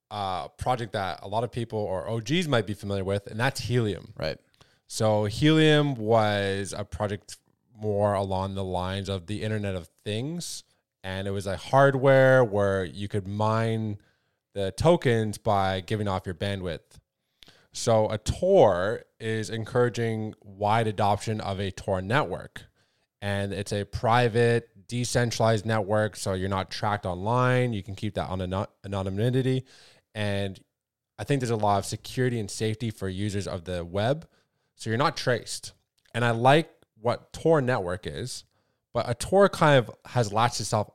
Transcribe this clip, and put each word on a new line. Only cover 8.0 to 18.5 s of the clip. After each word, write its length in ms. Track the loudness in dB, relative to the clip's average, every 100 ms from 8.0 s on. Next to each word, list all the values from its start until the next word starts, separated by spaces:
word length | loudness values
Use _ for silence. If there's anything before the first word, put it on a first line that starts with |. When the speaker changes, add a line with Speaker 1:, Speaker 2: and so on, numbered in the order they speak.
| 2
Speaker 1:
along 400 | 2 0 -2 -2
the 100 | -4
lines 460 | -4 -4 -4 -4 -4
of 160 | -6 -6
the 160 | -6
Internet 340 | -4 -4 -4 -6
of 140 | -10 _ -8
Things. 580 | -6 -6 -8 -10 -12 -16 _ _ _
And 240 | -10 -6 -4
it 40 |
was 160 | -4 -4
a 100 | -6
hardware 840 | 2 6 6 6 4 6 8 6
where 440 | 4 2 2 0 -2
you 240 | -6 -6
could 180 | -6 -4
mine 720 | -2 0 2 0 -2 -4 -8 _ _ _ _ _
the 180 | -6 -6
tokens 680 | 0 4 4 4 2 0 -4
by 420 | 0 2 2 -2
giving 260 | -4 -4 -2
off 180 | -2 -4
your 100 | -6
bandwidth. 640 | -4 -4 -6 -8 _ -20 _ _ _ _ -20 -20 _
So 340 | -6 2 4 4
a 100 | -2
Tor 800 | -4 -2 4